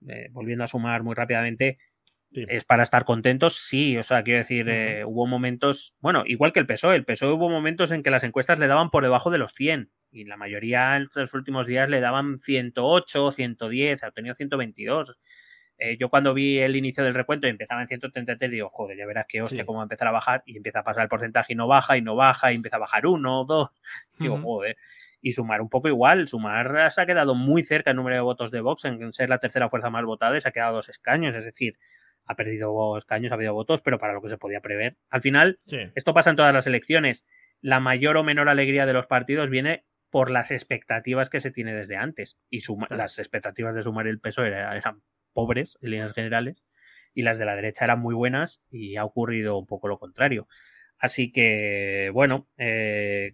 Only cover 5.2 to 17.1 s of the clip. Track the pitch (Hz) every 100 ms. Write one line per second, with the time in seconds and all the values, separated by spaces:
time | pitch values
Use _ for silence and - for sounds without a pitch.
5.2 | 123 123 123 123 143 139 - _ 156 170
6.2 | - 120 151 170 139 110 170 175 135 113
7.2 | 139 160 175 165 156 165 170 165 139 131
8.2 | 123 131 127 165 143 143 165 156 131 123
9.2 | 175 170 113 - 143 151 - _ _ 117
10.2 | 104 104 104 104 113 123 131 139 139 143
11.2 | 131 135 139 135 120 123 135 139 123 131
12.2 | 143 131 - 131 123 123 131 175 175 143
13.2 | 143 139 123 113 113 123 147 139 110 -
14.2 | 117 123 143 139 113 104 107 151 139 -
15.2 | _ _ _ - _ _ 117 117 123 139
16.2 | 139 135 139 139 131 135 135 127 131